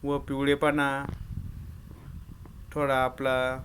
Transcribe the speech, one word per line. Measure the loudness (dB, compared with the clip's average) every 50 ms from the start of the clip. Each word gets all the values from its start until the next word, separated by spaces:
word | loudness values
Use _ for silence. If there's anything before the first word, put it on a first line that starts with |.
| 0
व | 0 0 0
पिवळेपणा | -2 -2 -2 2 4 4 4 6 6 4 6 6 4 2 2 0 -2 -4 -6 -6 -8 -8 -8 -6 -6 -8 -8 -10 -10 -10 -12 -12 -12 -14 -14 -14 -14 -12 -12 -12 -12 -14 -14 -14 -14 -14 -14 -14 -14 -8
थोडा | -2 0 2 4 4 4 4
आपला | 2 0 0 0 2 4 4 2 2 0 -2 -8